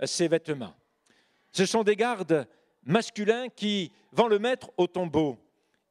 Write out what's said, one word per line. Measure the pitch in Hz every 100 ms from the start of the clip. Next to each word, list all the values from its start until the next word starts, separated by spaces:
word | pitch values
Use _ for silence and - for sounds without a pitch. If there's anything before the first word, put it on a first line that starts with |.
ses | 135 - 165
vêtements. | 160 160 143 107 - _ _ _ _ _ _ _
Ce | - 190
sont | 226
des | 208 208
gardes | 240 220 170 160 120 _ _ _
masculins | 123 214 220 - 202 233 254
qui | - 208 202 156 _ _
vont | 151 233
le | 208
mettre | 233 254 - -
au | 180
tombeau | 185 180 147 151 117 _ _ _ _ _